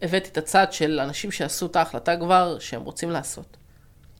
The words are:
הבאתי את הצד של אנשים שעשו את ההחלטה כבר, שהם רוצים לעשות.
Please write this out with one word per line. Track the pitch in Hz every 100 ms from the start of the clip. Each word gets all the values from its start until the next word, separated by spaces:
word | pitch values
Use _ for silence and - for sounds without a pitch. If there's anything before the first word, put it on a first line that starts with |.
הבאתי | 175 185 190
את | 156
הצד | 156 196 190
של | - 156 151
אנשים | 139 143 202
שעשו | - 139 - 175
את | 175
ההחלטה | 165 127 - 175
כבר, | 170 185 175 147
שהם | - 120
רוצים | 127 - 170
לעשות. | 165 160 - - - - - - - - -